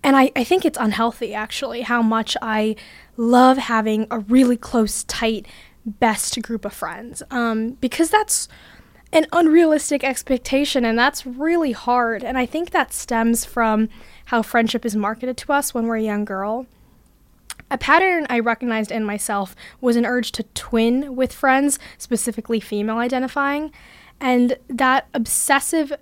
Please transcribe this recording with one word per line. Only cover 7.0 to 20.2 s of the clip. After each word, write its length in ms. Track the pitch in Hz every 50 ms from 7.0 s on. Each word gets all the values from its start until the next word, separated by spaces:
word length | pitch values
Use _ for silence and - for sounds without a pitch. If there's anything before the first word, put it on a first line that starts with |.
| 226 240 - - - -
um, 460 | 269 247 233 226 220 220 220 233 262 -
because 300 | - 240 - - 330 320
that's 380 | - 427 427 - - - - - - - - - - - - _ _ - _ _
an 140 | - 320 320 -
unrealistic 680 | - 339 339 320 302 339 339 320 302 294 - - 294 277
expectation, 840 | - 269 254 - - - 262 240 - - 269 269 285 - - 269 233
and 140 | 226 226 233
that's 260 | 240 285 294 - -
really 460 | 262 240 254 294 320 339 339 320 277
hard. 540 | 226 - - 240 247 247 240 226 226 196 240
And 120 | 214 254
I 80 | 262 254
think 260 | 240 - 320 349 -
that 220 | - 349 262 -
stems 520 | - - - - 240 226 226 226 233 226 -
from 440 | - - - 226 220 220 214 220 220 - - - - - - -
how 160 | - 247 226
friendship 420 | 220 - - 233 233 226 - 233 -
is 120 | 233 202
marketed 400 | 214 202 208 220 - - 254 247
to 160 | - - -
us 200 | 285 285 285 -
when 140 | - 240 226
we're 100 | 233 226
a 60 | 220
young 220 | 220 214 208 208 208
girl. 420 | 208 196 190 196 208 220 247 254 233 _ _ - _ _ _ _ _ _ _ _ _ _ _ _ _ - - - _
A 80 | 277 -
pattern 480 | - - 294 339 381 381 359 330 302 -
I 120 | 247 233
recognized 500 | 220 233 226 - 262 240 226 220 214 -
in 140 | - 220 214
myself 500 | 208 208 208 - - 208 202 196 190 - - - - - _
was 140 | 254 247 233
an 100 | 240 233
urge 280 | 214 247 247